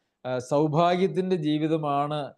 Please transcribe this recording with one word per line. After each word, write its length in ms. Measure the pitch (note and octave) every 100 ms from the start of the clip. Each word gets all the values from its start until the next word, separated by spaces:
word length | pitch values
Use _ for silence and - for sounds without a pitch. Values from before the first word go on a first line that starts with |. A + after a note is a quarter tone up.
| _ _ B2+
ആ, 120 | B2+
സൗഭാഗ്യത്തിൻ്റെ 960 | B2 D3 D#3 D3 F3 F3+ F#3+ D#3 F#3 F#3
ജീവിതമാണ് 1000 | D3+ D3+ D#3 D#3+ D3+ C#3+ D3 D3+ C3